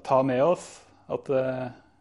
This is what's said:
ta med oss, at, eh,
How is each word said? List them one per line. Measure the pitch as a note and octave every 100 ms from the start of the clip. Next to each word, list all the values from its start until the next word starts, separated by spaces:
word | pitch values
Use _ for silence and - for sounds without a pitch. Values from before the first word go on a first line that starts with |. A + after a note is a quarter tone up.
ta | - C3
med | C3+ B2+
oss, | D3+ F3 - - - - -
at, | C3 -
eh, | C3 C3 B2+ B2+ - _ _